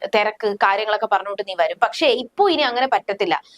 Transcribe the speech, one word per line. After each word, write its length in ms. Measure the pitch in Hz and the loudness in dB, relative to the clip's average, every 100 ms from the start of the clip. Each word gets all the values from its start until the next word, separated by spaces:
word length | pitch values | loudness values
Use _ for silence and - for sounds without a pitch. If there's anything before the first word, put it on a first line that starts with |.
| - | -2
തിരക്ക്, 500 | 214 208 214 214 202 | 0 0 -2 -4 0
കാര്യങ്ങളൊക്കെ 520 | 202 202 214 208 220 | 2 2 0 -2 0
പറഞ്ഞുകൊണ്ട് 360 | 190 196 196 196 | 0 -2 -8 -6
നീ 80 | 175 | -2
വരും. 180 | 160 175 | -2 0
പക്ഷേ 240 | 220 - 302 | -2 2 0
ഇപ്പോ 420 | 240 247 - 403 | 0 -2 0 2
ഇനി 120 | 302 | 2
അങ്ങനെ 260 | 262 240 262 | 0 0 0
പറ്റത്തില്ല. 540 | 208 - 196 185 151 - | -2 -2 -4 -2 -2 -6